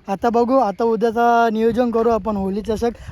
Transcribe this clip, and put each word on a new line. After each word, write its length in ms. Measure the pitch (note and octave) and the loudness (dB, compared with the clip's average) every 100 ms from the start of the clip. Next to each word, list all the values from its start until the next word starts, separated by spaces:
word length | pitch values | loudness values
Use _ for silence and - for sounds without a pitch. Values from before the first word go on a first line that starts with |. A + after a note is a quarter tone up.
| - | -8
आता 200 | G3 A#3+ | -4 0
बघू, 280 | A3+ A#3 C4+ | 0 2 2
आता 280 | G#3+ F#3+ | 2 0
उद्याचा 640 | A#3 A3+ A#3 A3+ A#3+ A#3 A#3 | -2 0 0 2 2 4 2
नियोजन 380 | A3 A3+ A3+ B3 | 2 0 0 0
करू 200 | A3+ A3+ | 0 0
आपण 260 | A3 G#3 G3+ | 0 -2 -4
होली 240 | F#3+ G3+ | -4 -4
चषक. 300 | G#3 G#3 A#3 - - | -4 -4 -4 -6 -6